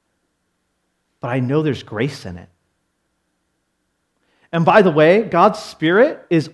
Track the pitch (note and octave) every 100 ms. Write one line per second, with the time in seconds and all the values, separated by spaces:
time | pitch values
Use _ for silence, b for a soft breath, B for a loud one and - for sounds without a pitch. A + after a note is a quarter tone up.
0 | _ _ _ _ _ _ _ _ _ _
1 | _ _ A#2+ C3 B2 D3 D#3 A2+ - G#2+
2 | C3+ - G2 F2 F2+ _ _ _ _ _
3 | _ _ _ _ _ _ _ _ _ _
4 | _ _ _ _ _ E3 E3 G3+ F#3 D3+
5 | D#3 G3+ G3+ E3+ G3+ - - - D#3 F#3+
6 | C#4+ - - E3 -